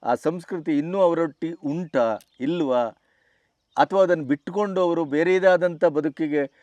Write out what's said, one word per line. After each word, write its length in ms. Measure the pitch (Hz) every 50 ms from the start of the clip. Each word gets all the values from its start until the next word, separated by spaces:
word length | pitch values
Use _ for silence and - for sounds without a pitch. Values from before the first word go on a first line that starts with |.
| -
ಆ 120 | - 123
ಸಂಸ್ಕೃತಿ 640 | 117 - - 165 180 165 - 190 175 156 170 156 143
ಇನ್ನೂ 240 | 147 165 180 196
ಅವರೊಟ್ಟಿ 500 | 190 175 170 165 170 160 143 _ - 160
ಉಂಟಾ 680 | 170 - - 143 143 170 185 156 - 135 120 113 110 98 - _ _ _
ಇಲ್ವಾ, 460 | 123 139 170 175 160 135 127 123 120 113 107 _ _ _ _ _ _ _ _ _ _ _ _ _ _ _ _ -
ಅಥವಾ 260 | - - 190 196 190
ಅದನ್ನು 200 | 175 180 165 151
ಬಿಟ್ಕೊಂಡು 580 | 123 143 147 _ - 175 202 208 202 190 185
ಅವರು 240 | 185 175 170 165 165
ಬೇರೆದಾದಂಥ 800 | 143 135 147 165 175 185 190 185 190 185 175 165 180 170 156 180
ಬದುಕಿಗೆ 580 | 170 147 147 147 151 135 - 160 151 147 151 143 135 _ _